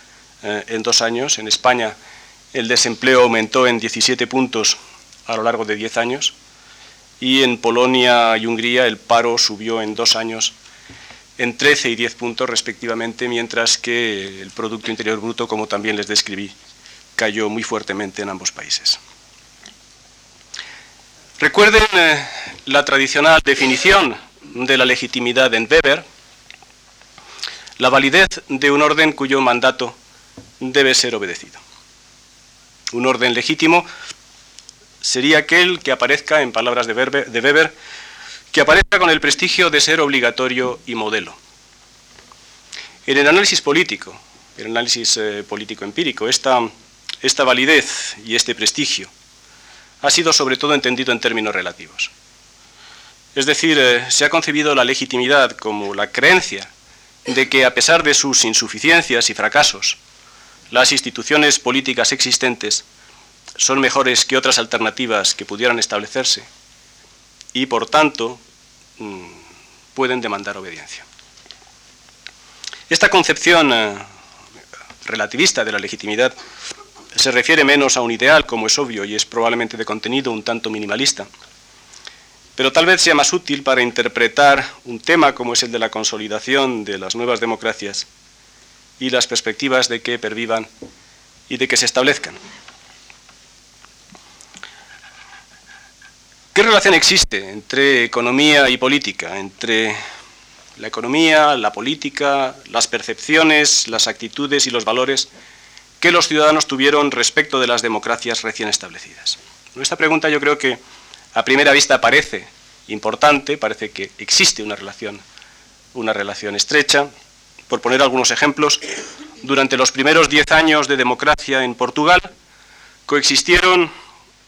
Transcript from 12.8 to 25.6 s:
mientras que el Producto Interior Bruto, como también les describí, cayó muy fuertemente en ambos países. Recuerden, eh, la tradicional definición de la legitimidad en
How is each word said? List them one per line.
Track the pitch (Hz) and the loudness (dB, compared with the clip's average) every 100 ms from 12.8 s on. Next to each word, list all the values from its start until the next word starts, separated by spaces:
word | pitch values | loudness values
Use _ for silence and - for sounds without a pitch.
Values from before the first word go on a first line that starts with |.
| 117 113 113 110 123 | -6 -6 -6 -6 -6
mientras | 120 117 113 117 - | -4 -4 -2 -2 -2
que | - 120 117 101 98 95 | -2 -2 -2 -4 -8 -14
el | 95 | -16
Producto | - 110 110 107 | -10 -8 -8 -8
Interior | 110 107 110 | -6 -4 -4
Bruto, | 110 113 117 | -6 -6 -6
como | 110 107 | -6 -4
también | 101 107 107 | -6 -4 -4
les | 101 | -4
describí, | 104 - 98 101 - - - - - - - | -4 -6 -8 -12 -14 -20 -20 -20 -20 -20 -6
cayó | 110 107 107 | -4 -2 -4
muy | 110 | -4
fuertemente | 110 110 - 98 101 92 | -6 -6 -6 -8 -8 -8
en | 101 | -10
ambos | 95 90 | -8 -10
países. | - - - - - - - _ _ _ _ - - _ _ _ _ _ _ _ - - - - - - - - - | -10 -8 -6 -4 -4 -8 -20 _ _ _ _ -20 -20 _ _ _ _ _ _ _ -18 -18 -20 -20 -20 -20 -20 -20 -4
Recuerden, | 151 - 208 220 214 | 0 4 6 6 4
eh, | 185 165 151 131 - - - - | 4 4 2 -2 -12 -14 -14 -2
la | 139 139 | 0 2
tradicional | 139 135 147 151 160 | 2 2 2 6 6
definición | 143 135 135 131 185 196 156 107 - _ | 4 2 2 2 4 4 4 -2 -14 _
de | - 117 127 135 | -16 -8 0 2
la | 127 | 2
legitimidad | 123 123 127 120 123 131 | 0 -4 -4 -2 2 2
en | 113 | 2